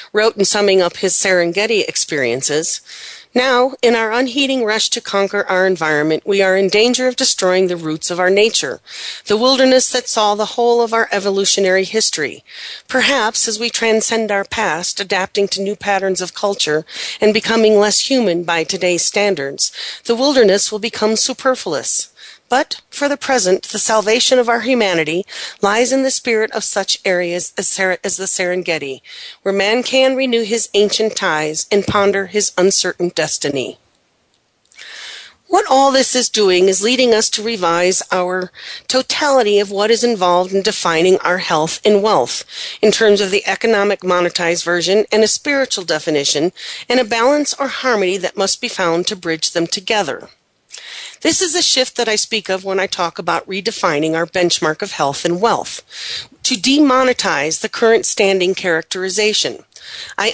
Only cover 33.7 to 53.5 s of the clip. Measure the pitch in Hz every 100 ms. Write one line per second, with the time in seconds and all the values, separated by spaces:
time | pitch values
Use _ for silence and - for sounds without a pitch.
33.7 | - _ _ _ _ _ _ _ _ _
34.7 | - - - - - - _ - 381 -
35.7 | 269 269 262 254 254 240 - 202 180 190
36.7 | 185 208 247 247 220 220 - 214 226 180
37.7 | 170 180 185 - 185 180 185 185 - -
38.7 | - - 262 254 - 294 269 214 202 202
39.7 | 196 214 226 240 226 180 175 185 196 196
40.7 | - 175 160 180 185 151 180 180 160 160
41.7 | - - 208 208 147 120 - - - -
42.7 | - - - 220 202 202 196 - 196 226
43.7 | 214 202 196 185 180 175 - 170 170 -
44.7 | 175 170 196 - 214 214 - - 285 254
45.7 | - 170 156 165 151 143 147 170 - -
46.7 | - - 247 233 233 247 294 294 - 269
47.7 | - 262 220 185 196 180 196 196 - 240
48.7 | - 180 165 180 190 175 160 - 175 170
49.7 | - 185 220 165 110 - _ _ _ _
50.7 | - - - - - 311 330 370 320 -
51.7 | - 254 - 226 214 - 220 180 190 190
52.7 | 190 196 - 170 - 175 170 -